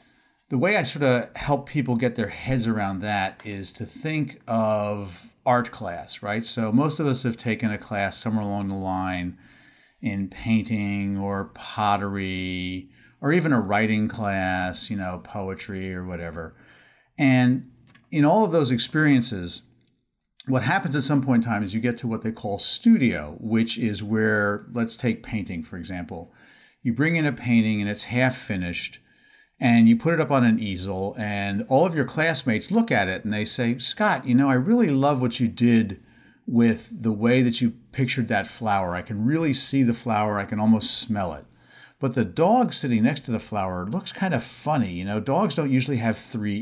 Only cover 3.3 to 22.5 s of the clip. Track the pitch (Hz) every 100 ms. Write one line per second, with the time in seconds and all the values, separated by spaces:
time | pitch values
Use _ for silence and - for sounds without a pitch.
3.3 | - 107 98 95 - - - 156 156 143
4.3 | - - 113 110 107 104 104 98 87 -
5.3 | _ 127 123 117 - 98 85 - - 104
6.3 | 110 113 120 110 123 151 151 147 131 120
7.3 | - 117 107 113 104 - 101 98 - 117
8.3 | 107 104 101 98 98 95 92 92 90 90
9.3 | - - - - _ _ - 110 98 95
10.3 | - 117 110 95 107 101 101 98 98 98
11.3 | 98 98 - - - 104 101 101 98 95
12.3 | 92 92 90 90 92 - _ - - 143
13.3 | 170 156 123 95 101 110 107 110 120 101
14.3 | 98 92 92 92 - - 101 92 90 -
15.3 | 104 95 95 - 95 95 90 90 87 85
16.3 | 80 78 - - - _ _ _ - 135
17.3 | 127 123 131 - _ _ _ - 160 147
18.3 | 208 202 165 139 120 - 156 151 127 117
19.3 | 95 87 - _ _ _ _ _ _ _
20.3 | - - 127 110 190 170 143 143 143 127
21.3 | 117 117 104 98 107 123 117 117 110 113
22.3 | 113 104